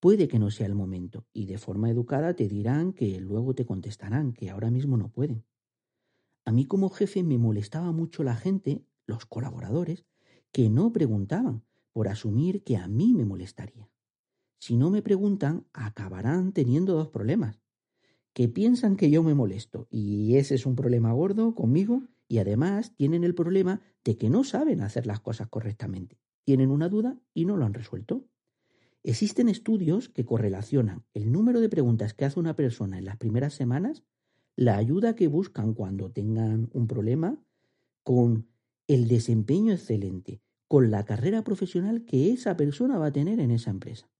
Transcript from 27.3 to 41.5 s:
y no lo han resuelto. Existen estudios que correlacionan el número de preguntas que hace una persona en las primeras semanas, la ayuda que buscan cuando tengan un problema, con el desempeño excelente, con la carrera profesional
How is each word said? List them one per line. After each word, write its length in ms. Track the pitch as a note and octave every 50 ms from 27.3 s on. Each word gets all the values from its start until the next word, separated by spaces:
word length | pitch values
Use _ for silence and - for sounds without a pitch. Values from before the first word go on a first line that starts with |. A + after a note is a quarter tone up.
| _
y 120 | A3 E3+
no 120 | F#3 G#3 F#3+
lo 80 | C#3+
han 80 | G#2+ G2+
resuelto. 520 | - A#2 - - F#2+ G#2+ - F#3 C4 C4 _ _ _ _ _ _ _ _ _ _ _ _ _ _ _ _
Existen 460 | - A#2+ - - G#3 - - A#3+ A#3
estudios 600 | G3 - - - A3+ G#3+ F#3 D#3 E3 G#3 C4 -
que 160 | _ - B2
correlacionan 760 | - A#2 A2+ A2 G2+ F#2+ F#2 G#2+ - - C#3 A#2+ G#2+ F2 E2 - _ _
el 180 | - G#2 A2
número 280 | A#2+ E3+ G#3+ A#3+ B3 A#3
de 100 | A3+ G#3+
preguntas 440 | G#3+ F3+ C#3 A#2+ A#2 A2 G#2+ G#2 -
que 120 | _ C#3
hace 140 | C#3+ C#3+ F#3
una 160 | E3+ E3 D#3
persona 420 | - D3 B2+ A#2 - A2 F#2+ F#2+ F#2
en 80 | F#2+
las 120 | G2 G#2 A2
primeras 360 | - A2+ G#2 A#2+ C3+ D3 D3
semanas, 500 | - C3+ A#2+ B2 C#3+ F#3 A#3+ D#4 - _ _ _ _ _ _ _ _ _ _ _
la 220 | - C3+ A#2+ G#2+ G2+
ayuda 380 | A2 A#2 D3 F#3+ G#3+ A#3 A3
que 120 | A3+ F#3 D#3
buscan 460 | C#3+ D#3+ G3 - - - G#2 A2 A2
cuando 380 | - A2 F#2+ G2 F#2+ F#2+ F#2
tengan 580 | - - G2+ G#2+ A2+ A2 A2+ A2 A2 A2 A2+ A#2 -
un 140 | C3+ A#2+ A2
problema, 560 | - A#2 G2+ A2 B2 D3+ D#3+ F#3 C4+ D#4 _ _ _ _ _ _ _ _ _ _ _ _ _
con 440 | - B2+ B2 B2 A#2+ A#2 A2 A2+ _ _ _ _ _ _ _ _ _
el 200 | D3 C3 A#2+ A2+
desempeño 680 | B2 A#2 A2+ - A#2 A2+ G#2+ G#2+ C#3 F#3 G#3+ A3+ G#3
excelente, 680 | E3+ - - A#2 G#2+ G2+ F#2+ F2+ F#2 F2+ - - G#2 _ _ _ _ _ _
con 220 | - C#3+ C3 A2+
la 160 | A2 G2+ G#2
carrera 380 | - G#2+ G2 B2 E3+ G#3 A3+ G#3+
profesional 640 | -